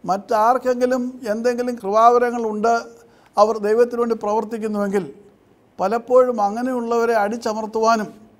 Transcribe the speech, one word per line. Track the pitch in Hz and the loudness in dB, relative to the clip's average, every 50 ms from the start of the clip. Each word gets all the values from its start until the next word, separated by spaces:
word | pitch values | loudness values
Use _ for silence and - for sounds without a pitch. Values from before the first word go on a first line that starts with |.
| - | -2
മറ്റാർക്കെങ്കിലും | 180 185 202 202 - 226 214 214 233 247 254 247 254 247 247 254 247 254 254 247 254 254 247 262 214 | -4 -4 -4 -2 -2 0 2 2 2 2 2 0 -2 0 2 2 2 2 0 -2 -6 -8 -8 -6 -6
എന്തെങ്കിലും | 208 226 226 247 240 240 247 247 240 226 | -4 0 0 -2 -2 0 -4 -4 -6 -6
കൃപാവരങ്ങളുണ്ട്, | 190 190 208 220 226 240 240 240 247 240 233 240 226 220 214 214 208 233 233 233 233 - - - _ _ _ _ _ _ _ 202 | -6 0 4 6 6 8 6 6 2 0 -2 -4 -4 -4 -4 -2 0 0 0 0 -2 -8 -20 -20 _ _ _ _ _ _ _ 2
അവർ | 208 220 226 220 202 | 4 4 2 -2 0
ദൈവത്തിനു | 208 220 233 247 240 247 233 | 0 2 2 2 0 0 -4
വേണ്ടി | 240 233 226 220 | -2 -2 -2 -4
പ്രവർത്തിക്കുന്നുവെങ്കിൽ | 220 208 208 226 233 214 233 220 208 220 214 208 202 202 190 202 175 139 - - - - _ _ _ _ _ _ _ _ _ - | -2 -2 -2 -2 -2 -4 -8 -6 -6 -4 -4 -2 -4 -2 -2 -4 -4 -4 -14 -20 -20 -20 _ _ _ _ _ _ _ _ _ -4
പലപ്പോഴും | 180 196 220 233 233 247 247 254 254 247 247 220 202 | -4 -2 -2 -4 -2 4 4 4 4 4 0 -2 -2
അങ്ങനെയുള്ളവരെ | 202 208 233 247 262 254 247 233 233 233 233 233 233 233 214 202 | -2 -2 -4 -6 -4 -4 -4 -4 -2 -2 0 0 0 0 0 0
അടിച്ചമർത്തുവാനും | 208 233 233 - 233 208 220 220 214 214 220 220 220 226 220 202 - - - - _ _ | -2 -4 -6 -6 -6 -6 -6 -8 -6 -4 0 2 2 2 0 -2 -8 -12 -20 -20 _ _